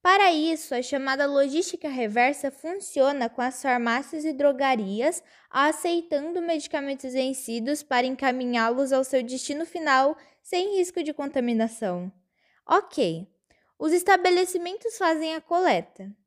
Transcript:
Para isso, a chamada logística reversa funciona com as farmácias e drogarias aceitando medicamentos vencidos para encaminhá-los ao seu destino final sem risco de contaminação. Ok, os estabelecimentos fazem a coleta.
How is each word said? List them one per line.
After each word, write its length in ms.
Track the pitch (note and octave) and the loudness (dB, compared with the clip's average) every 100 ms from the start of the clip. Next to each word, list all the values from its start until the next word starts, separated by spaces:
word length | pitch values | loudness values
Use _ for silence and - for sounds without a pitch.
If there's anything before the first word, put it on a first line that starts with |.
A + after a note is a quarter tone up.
Para 300 | F4+ G4 G4 | 6 6 6
isso, 420 | D#4+ D#4+ D#4+ - | 4 0 -2 -4
a 60 | B3 | -6
chamada 460 | B3+ C#4 C4+ C4+ C#4+ | -2 -4 -2 0 2
logística 600 | C#4 C#4 D4 - - D4+ | 2 2 0 -4 -6 -6
reversa 640 | B3+ A3 G#3+ B3 C#4+ C#4 | -4 0 2 2 2 -6
funciona 800 | C#4 D#4+ G4 - D4 C4 C#4+ A#3 | -8 -10 -10 -6 2 2 2 -4
com 140 | A#3 | -2
as 180 | B3 B3+ | -4 -2
farmácias 640 | C#4 B3 A#3 A#3+ C#4 D#4+ | -2 0 0 -2 -4 -6
e 80 | D#4 | -4
drogarias 920 | C4+ C#4+ C4 C4+ B3+ G3 G3+ C#4 F4 _ _ _ | 2 2 4 0 0 -2 -2 -2 -2 _ _ _
aceitando 880 | C4 D4 D#4 F4+ E4+ E4+ D4 D4+ F4 | 2 2 2 -2 -2 -2 -4 -2 -4
medicamentos 720 | E4+ D#4+ - D#4 C#4 C4+ C4 | -2 -4 -2 -6 -4 -6 -4
vencidos 680 | B3+ C4 C4 - A3+ A#3 D4 | -2 -2 -4 -6 -4 -2 -4
para 240 | - B3 B3+ | 0 0 0
encaminhá-los 880 | C4 C4+ B3+ B3 A#3+ A3+ B3 C4+ | 0 -2 0 -2 0 0 0 2
ao 100 | C4 | 0
seu 180 | C4 C4+ | 2 0
destino 440 | A#3+ B3+ - D4 E4 | -2 -8 -6 -6 -6
final 500 | F4 D4+ C4 C4+ D#4 - _ | -4 2 4 4 0 -14 _
sem 360 | - F4+ G4 G4 | -4 -2 0 0
risco 240 | F4+ A#3+ | 0 -2
de 100 | C#4+ | -6
contaminação. 1000 | D4 C#4+ C#4 A#3+ A3+ A3+ A3+ G3+ F3+ F3+ _ _ _ _ _ - | -6 -4 -2 0 0 0 -2 -4 -4 -8 _ _ _ _ _ 2
Ok, 640 | E4+ - - G3 E3 G3 _ _ _ _ _ | 2 2 -2 0 -2 -10 _ _ _ _ _
os 140 | D#4 | 0
estabelecimentos 1040 | F4 F4+ F#4 F4+ F4+ F4+ F4+ F4 G4+ A#4 - | 2 4 4 6 4 2 -2 -6 -6 -8 -2
fazem 380 | F4+ D#4+ D#4+ | 0 0 -2
a 60 | D#4+ | -6
coleta. 680 | _ E4+ F4+ F#3 - - G3 - | _ 2 4 2 -2 -16 -18 -18